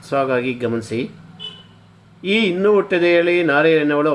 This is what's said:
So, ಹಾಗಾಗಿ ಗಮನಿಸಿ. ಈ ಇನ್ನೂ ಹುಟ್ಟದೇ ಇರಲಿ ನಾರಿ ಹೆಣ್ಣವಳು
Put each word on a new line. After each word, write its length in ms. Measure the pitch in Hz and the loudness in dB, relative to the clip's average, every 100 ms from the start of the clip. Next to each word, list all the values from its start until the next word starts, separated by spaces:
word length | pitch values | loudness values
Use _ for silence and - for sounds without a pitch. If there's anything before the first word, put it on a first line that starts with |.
So, 100 | - 139 | -6 -4
ಹಾಗಾಗಿ 380 | 131 127 127 | -2 -2 -4
ಗಮನಿಸಿ. 480 | 123 120 113 107 110 135 - - - - - - - _ _ _ - | -4 -4 -4 -6 -8 -8 -12 -20 -18 -18 -18 -20 -20 _ _ _ -12
ಈ 140 | 175 208 220 | -2 0 0
ಇನ್ನೂ 220 | 175 202 | 0 2
ಹುಟ್ಟದೇ 360 | 208 196 185 175 170 | 2 2 0 2 2
ಇರಲಿ 200 | 170 175 | 2 0
ನಾರಿ 260 | 170 143 160 | 2 2 2
ಹೆಣ್ಣವಳು 400 | 160 147 147 151 | 2 2 0 0